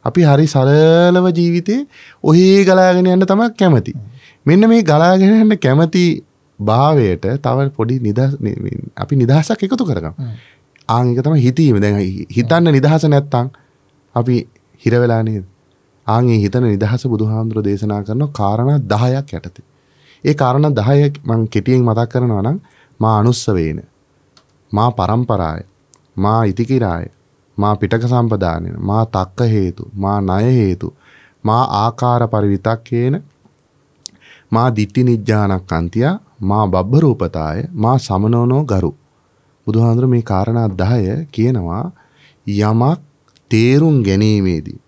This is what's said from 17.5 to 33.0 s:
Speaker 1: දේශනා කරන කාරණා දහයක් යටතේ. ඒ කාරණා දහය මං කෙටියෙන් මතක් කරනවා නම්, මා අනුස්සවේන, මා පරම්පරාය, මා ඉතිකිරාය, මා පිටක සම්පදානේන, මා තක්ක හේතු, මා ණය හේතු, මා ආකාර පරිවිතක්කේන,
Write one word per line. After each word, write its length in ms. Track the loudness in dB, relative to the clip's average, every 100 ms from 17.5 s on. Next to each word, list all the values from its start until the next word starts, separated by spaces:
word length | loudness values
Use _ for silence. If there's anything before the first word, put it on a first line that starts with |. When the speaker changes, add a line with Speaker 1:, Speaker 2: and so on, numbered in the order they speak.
| -4
Speaker 1:
දේශනා 380 | -2 -2 -4 -6
කරන 240 | -6 -4 -4
කාරණා 480 | -2 -2 0 0 -2
දහයක් 500 | 0 0 0 -2 -6
යටතේ. 320 | -12 -12 -20 _ _ _ _ _ _
ඒ 100 | -4
කාරණා 380 | 0 0 2 0
දහය 280 | 0 2 2 2 -2
මං 260 | -4 -2 -2
කෙටියෙන් 360 | -2 0 2
මතක් 260 | 2 0 -2
කරනවා 320 | -2 -2 -2
නම්, 160 | -2 -4 _ _ _ _
මා 160 | 0 2
අනුස්සවේන, 640 | 2 0 -2 -2 -2 -6 -12 _ _ _ _ _ _ _ _
මා 180 | -2 -2
පරම්පරාය, 680 | 0 -2 -2 -2 -2 -4 -8 -14 _ _ _ _
මා 280 | -4 0 0
ඉතිකිරාය, 640 | 0 -2 -2 -2 -2 -4 -10 _ _ _ _ -4
මා 160 | -2 0
පිටක 280 | -2 -2
සම්පදානේන, 720 | 0 0 0 -2 -2 -4 -8 -8
මා 240 | -4 -2 -2
තක්ක 420 | -4 -6 -4 -2
හේතු, 360 | 0 -2 -6 -14
මා 240 | -8 -4 -2
ණය 300 | -2 -2 0
හේතු, 360 | 0 0 -2 -8 _ _ _ _ _
මා 240 | -2 0 0
ආකාර 500 | -2 -2 -2 -2 0 0
පරිවිතක්කේන, 880 | 0 -2 -2 -2 -6 -6 -4